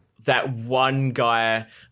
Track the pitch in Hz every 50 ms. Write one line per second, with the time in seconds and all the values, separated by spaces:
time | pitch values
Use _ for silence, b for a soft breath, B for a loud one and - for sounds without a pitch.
0 | _ _ _ _ 110 139 127 120 - 135 123 113 113 120 127 127 131 135 135 135
1 | 135 131 123 139 123 117 117 113 113 113 113 113 113 B B B B B